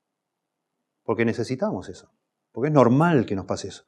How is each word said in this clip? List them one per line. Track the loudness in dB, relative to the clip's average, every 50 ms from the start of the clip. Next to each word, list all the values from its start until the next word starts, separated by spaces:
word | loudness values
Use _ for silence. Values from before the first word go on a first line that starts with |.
| _ _ _ _ _ _ _ _ _ _ _ _ _ _ _ _ _ _ _ _ _
Porque | -4 -2 0 0
necesitamos | -2 -2 -4 -6 -6 -6 -6 -4 -6 -6 -8 -10 -12
eso. | -18 -20 -20 _ _ _ _ _ _ _ _ _
Porque | -10 -6 -4 2
es | 4
normal | 6 6 6 6 4 2 2 2 2 0 0
que | -4
nos | -8 -6
pase | -6 -8 -8 -8 -14
eso. | -16 -18 _